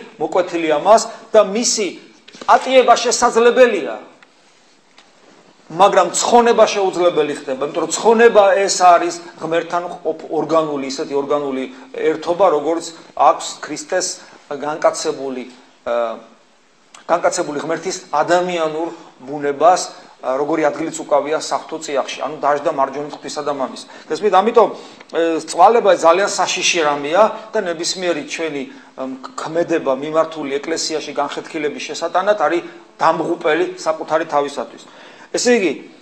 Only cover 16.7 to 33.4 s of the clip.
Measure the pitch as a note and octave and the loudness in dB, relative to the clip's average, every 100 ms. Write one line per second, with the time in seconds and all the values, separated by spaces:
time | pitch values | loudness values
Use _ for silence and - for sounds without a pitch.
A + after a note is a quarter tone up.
16.7 | _ _ - - E3+ F3 F3+ D3+ D3 C#3+ | _ _ -14 -2 0 0 -2 -4 -6 -6
17.7 | E3 F#3+ - - D3 D#3 F3 F3+ F3 D#3 | -6 -6 -10 -4 -2 2 2 0 -2 -4
18.7 | D#3 E3 - - - C3 D3 C#3+ C3+ D#3+ | -4 -8 -10 -20 -20 -12 -6 -4 2 2
19.7 | F3+ - - - - B2+ C3 D3+ D#3+ D3 | 2 -2 -14 -20 -10 -4 -2 -2 0 0
20.7 | - D#3+ - - C#3+ C#3 D3+ - C#3+ - | -2 -6 -8 -2 -2 0 -4 -4 -6 -6
21.7 | D#3 D3 C3+ - - C3+ D3 C#3 D3 D#3+ | -12 -6 -4 -4 -6 -8 -4 0 0 0
22.7 | C#3+ C#3 C#3+ D3 - - D3+ D3 C#3 A#2+ | -2 -2 -4 -10 -12 -12 -8 -6 -6 -6
23.7 | A2+ - - - D3+ G3+ F#3 G#3+ A#3 C4 | -10 -18 -16 -8 -4 2 2 4 4 4
24.7 | - - - - D#3 E3 D#3+ D#3 D#3+ G3 | 0 -18 -20 -8 -2 0 -2 -2 4 6
25.7 | A#3 G3 F3 D#3+ E3+ G3+ - E3+ F#3 - | 6 4 4 4 4 2 0 -2 -2 0
26.7 | F3 D3+ C#3+ C#3+ F3+ G#3+ - - A3 F3+ | 0 0 0 0 2 2 0 -8 -6 -4
27.7 | E3 E3+ F#3+ F3+ D3+ B2+ - D#3+ C#3+ C3 | -4 -6 -4 -4 -4 -6 -8 -6 -6 -10
28.7 | - - - C3 C3 - - D3+ E3 D#3 | -14 -20 -12 -10 -10 -14 -12 -6 -2 0
29.7 | E3 C#3 C3 D3+ D#3 D#3+ D#3 C#3 C#3 D#3+ | -2 0 -2 -2 -2 -2 -4 -6 -6 -6
30.7 | D#3 - D#3 D3 C#3 C#3+ D#3+ - D#3+ D3 | -6 -4 -6 -6 -6 -6 -6 -10 -6 -6
31.7 | C3 - C#3+ E3+ F3+ G3 G#3 D3+ E3+ - | -6 -10 -8 -4 -2 0 0 0 -2 -6
32.7 | - - - D3+ E3+ D#3 E3+ | -14 -20 -2 0 2 -2 -2